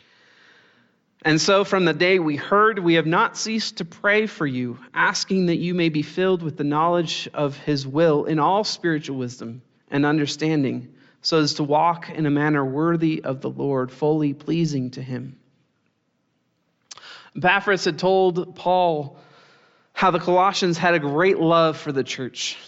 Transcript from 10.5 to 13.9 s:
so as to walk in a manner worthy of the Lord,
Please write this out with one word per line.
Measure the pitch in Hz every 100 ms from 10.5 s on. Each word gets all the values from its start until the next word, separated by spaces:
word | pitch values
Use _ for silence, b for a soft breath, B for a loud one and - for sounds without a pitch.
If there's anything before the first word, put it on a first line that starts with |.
| 156 127 123 127 b b b
so | - 165
as | 147
to | -
walk | 143 151 165 170 -
in | - 151
a |
manner | 143 151 147
worthy | 135 135 165 170 160 156
of | 131 135
the | 131
Lord, | 131 139 135 127